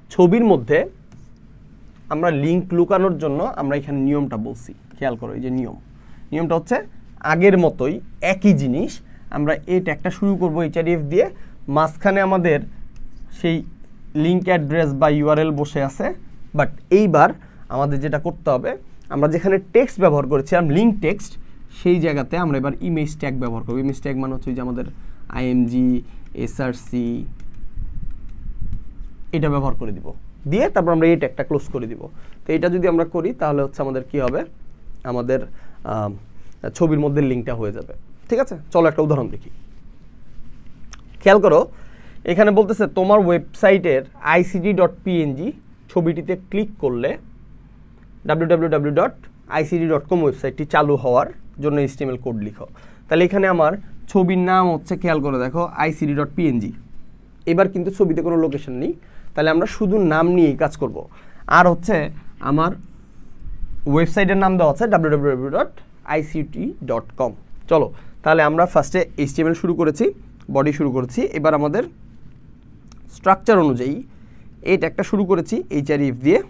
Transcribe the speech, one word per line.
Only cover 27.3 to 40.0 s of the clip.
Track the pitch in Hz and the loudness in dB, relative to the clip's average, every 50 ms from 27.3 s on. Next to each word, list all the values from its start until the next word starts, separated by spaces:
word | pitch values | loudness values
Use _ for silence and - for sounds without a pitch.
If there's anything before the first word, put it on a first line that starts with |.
| - - - - - - - - - - - - - - - - - - - - - - - - - - - - - - - - - - - - - - - - - | -8 -8 -10 -8 -8 -6 -6 -6 -4 -4 -4 -4 -4 -4 -4 -4 -4 -6 -8 -10 -10 -8 -8 -8 -4 -2 -2 -2 -2 -4 -6 -8 -10 -10 -12 -12 -10 -12 -8 -4 -2
এটা | 156 156 151 143 | 0 0 0 0
ব্যবহার | 139 135 131 - - | 0 0 0 0 0
করে | - 110 101 | 0 -4 -4
দিব, | - - 76 - - - - - - - 139 | -6 -6 -8 -8 -10 -12 -14 -14 -10 -6 -2
দিয়ে | 160 226 302 392 - | 0 2 2 2 2
তারপর | 202 170 170 165 | 0 2 2 2
আমরা | 160 160 165 | 4 4 4
এই | 170 143 | 4 4
ট্যাগটা | 143 127 - - 139 - | 0 -4 -4 -4 -4 -2
ক্লোজ | 151 139 - - - | -2 -2 -2 -4 -6
করে | 131 117 113 | -6 -6 -8
দিব। | - - - - - - - - - - - | -10 -10 -12 -14 -14 -14 -14 -14 -14 -10 -4
তো | - 156 | -2 0
এটা | 160 170 180 175 | 2 2 2 2
যদি | 180 175 180 | 2 2 2
আমরা | 170 165 165 165 - | 2 2 0 0 -2
করি | 170 160 202 247 - | -4 -4 -4 -4 -2
তাহলে | 156 151 147 143 139 | -2 0 0 0 -2
হচ্ছে | 135 - - 139 | -2 -4 -6 -6
আমাদের | 135 131 131 127 - | -4 -4 -6 -6 -4
কি | - 143 127 | -4 -2 -2
হবে, | 123 135 185 330 - - - - - - - - - - - - 127 | 0 -2 -2 -6 -6 -12 -16 -14 -16 -16 -16 -14 -12 -12 -10 -6 -4
আমাদের, | 123 123 120 123 131 131 - - - - - - - - - - | -4 -2 0 0 0 0 -2 -4 -10 -10 -10 -12 -12 -10 -8 -6
আহ, | 110 110 104 101 98 104 - - - - - - - - - - - | -4 -4 -4 -4 -6 -10 -14 -16 -14 -14 -12 -14 -12 -10 -10 -6 -2
ছবির | - 175 156 156 147 147 | 0 2 2 2 2 0
মধ্যে | 143 139 151 143 131 | 0 2 0 0 0
লিঙ্কটা | 123 120 110 131 120 110 | 0 -2 -4 -6 -6 -4
হয়ে | 110 104 101 | -4 -6 -6
যাবে। | - 78 - - - - - - - - - | -8 -10 -12 -14 -14 -14 -16 -18 -12 -6 -2
ঠিক | 233 247 - | 0 0 0
আছে, | - 185 151 - - | -2 -4 -12 -6 0
চলো | - 170 165 156 | 2 4 4 4
একটা | 156 160 156 | 4 2 2
উদাহরণ | 151 151 131 117 98 101 | 2 2 0 0 -4 -6
দেখি। | 101 - - - - - - - - - - - - | -8 -10 -10 -12 -12 -14 -16 -16 -18 -18 -18 -18 -20